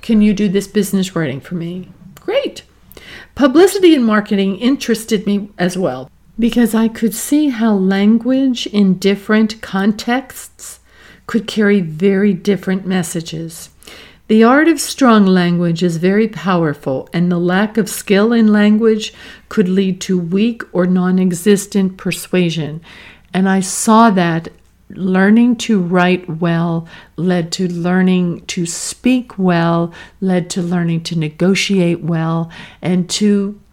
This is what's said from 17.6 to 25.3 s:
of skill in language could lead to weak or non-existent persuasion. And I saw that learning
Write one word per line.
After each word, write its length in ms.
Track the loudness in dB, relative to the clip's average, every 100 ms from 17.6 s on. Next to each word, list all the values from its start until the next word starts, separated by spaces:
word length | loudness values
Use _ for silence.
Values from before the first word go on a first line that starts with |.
| 0 -2
of 120 | -4
skill 440 | -6 0 2 2
in 160 | 2 4
language 640 | 4 4 4 2 0 -4 -14 -20 -20 _
could 200 | -2 0
lead 320 | 2 0 -4
to 160 | -2 -2
weak 440 | -2 0 -2 -2 -8
or 140 | -2 0
non-existent 1120 | 0 2 0 0 0 2 0 0 -2 -2 -4
persuasion. 840 | -8 -8 -4 -2 0 -2 -8 -10 -16 -20 -20 -20 _
And 140 | -2 0
I 120 | 0
saw 500 | -2 -4 2 6 6
that 380 | 4 0 -2 -8 _ _ _ _ -8
learning 600 | -2 2 4